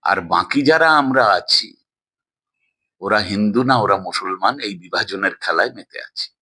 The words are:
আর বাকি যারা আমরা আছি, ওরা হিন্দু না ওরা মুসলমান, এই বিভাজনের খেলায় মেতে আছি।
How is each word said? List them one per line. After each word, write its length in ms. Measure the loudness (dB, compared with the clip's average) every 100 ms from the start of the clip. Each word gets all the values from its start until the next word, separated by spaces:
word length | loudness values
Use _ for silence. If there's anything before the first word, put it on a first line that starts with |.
আর 200 | 0 -2
বাকি 400 | 0 -2 0 0
যারা 360 | 2 4 4 4
আমরা 280 | 2 2 4
আছি, 500 | 2 2 -2 -2 _ _ _ _ _ _ _ _ _ _ _ _ _
ওরা 180 | -2 0
হিন্দু 460 | 0 0 2 2
না 140 | 2 2
ওরা 200 | 2 0
মুসলমান, 640 | 0 -6 -6 -2 -2 -2
এই 180 | -8 -10
বিভাজনের 540 | -8 -6 -6 -4 -6 -6
খেলায় 320 | -4 0 0
মেতে 280 | -4 -18 -18
আছি। 280 | -16 -14 -14 _